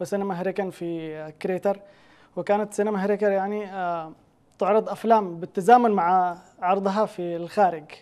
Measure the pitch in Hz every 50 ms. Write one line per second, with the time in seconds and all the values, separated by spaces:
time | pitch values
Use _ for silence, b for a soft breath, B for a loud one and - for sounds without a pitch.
0 | 180 - 202 196 196 196 185 170 185 190 180 208 196 185 170 - 175 170 170 165
1 | 160 156 156 156 156 156 156 - - 185 - - - 202 196 196 - B B B
2 | B B B B B B B 180 170 - 202 208 208 208 - - 208 214 208 190
3 | 190 208 208 202 214 202 196 190 190 202 208 214 208 185 190 196 180 175 175 165
4 | 160 160 160 - _ _ _ _ _ _ _ - 202 190 208 220 196 185 202 -
5 | - 220 226 220 202 180 170 165 175 175 - 202 175 202 240 247 240 226 202 190
6 | 170 175 185 185 180 180 170 175 - - _ - 180 180 196 196 196 196 190 214
7 | 214 202 - - 175 175 170 170 170 165 - 208 202 175 170 156 151 - - -